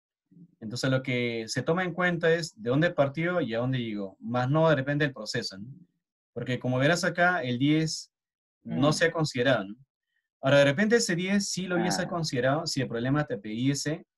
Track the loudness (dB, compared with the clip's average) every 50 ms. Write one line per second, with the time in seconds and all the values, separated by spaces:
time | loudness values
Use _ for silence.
0 | _ _ _ _ _ _ _ -20 -20 -20 _ _ -12 -10 -8 -4 -2 0 0 0
1 | 0 -2 -2 -2 -2 -2 -4 -6 -6 -6 -6 -4 -2 -2 0 0 -2 -2 -2 -2
2 | 0 0 0 2 2 2 2 2 0 -6 -10 -8 -4 0 2 2 2 2 2 2
3 | 0 0 0 -2 -2 0 0 0 -2 0 -2 -2 0 0 -2 -2 -2 -4 -4 -6
4 | -6 -8 -10 -12 -10 -4 -2 -2 0 2 2 4 4 4 4 4 2 -2 -2 0
5 | 0 -2 -2 -6 -8 -6 -6 -6 -6 -6 -10 -12 -14 -16 -16 -18 -20 -20 _ _
6 | _ _ _ _ _ _ _ -8 -6 -4 -4 -4 -2 -2 0 2 4 4 2 2
7 | 0 -2 0 2 2 4 2 2 -2 -2 -2 0 2 2 4 2 2 0 -4 -8
8 | -10 -14 _ _ _ _ _ _ _ _ _ _ _ -6 -2 2 2 2 2 2
9 | 0 0 0 0 -2 -2 -2 0 2 2 2 2 0 -4 -10 -14 -18 _ _ _
10 | _ _ _ _ _ _ _ _ 0 4 6 6 6 6 4 2 2 4 4 2
11 | 2 2 0 0 0 0 0 0 0 0 -4 -4 -4 -2 0 0 0 0 0 -2
12 | -2 -4 -4 -4 -4 -2 -2 0 2 2 2 0 0 -2 -2 -2 -2 -2 -2 -2
13 | -2 0 0 0 0 -2 -4 -8 -6 -6 -4 -2 0 0 0 0 -2 -4 -6 -6
14 | -8 -14 _